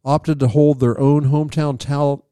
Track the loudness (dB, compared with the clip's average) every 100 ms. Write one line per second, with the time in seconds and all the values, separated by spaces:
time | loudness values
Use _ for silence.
0 | -2 -2 -2 -2 0 4 2 2 0 2
1 | 2 2 2 0 -2 -4 -4 -4 -6 -2
2 | -2 -4 _